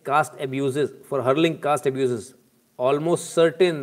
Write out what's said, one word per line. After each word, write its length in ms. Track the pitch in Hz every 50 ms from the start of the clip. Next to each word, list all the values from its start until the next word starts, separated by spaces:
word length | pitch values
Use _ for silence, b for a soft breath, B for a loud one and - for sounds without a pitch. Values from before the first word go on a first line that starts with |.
| - 143
caste 320 | 139 151 151 - - - 147
abuses, 420 | 131 131 135 139 135 127 151 139 - - - - -
for 80 | 147 135
hurling 380 | 120 131 139 156 165 165 156 - -
caste 240 | 143 147 143 - 143
abuses, 300 | 131 131 135 123 123 110 95 - - _ _ _ _ _ _ _ _ -
almost 600 | 127 131 143 147 156 170 175 165 - - - 170
certain 440 | 165 165 156 - 190 180 165 147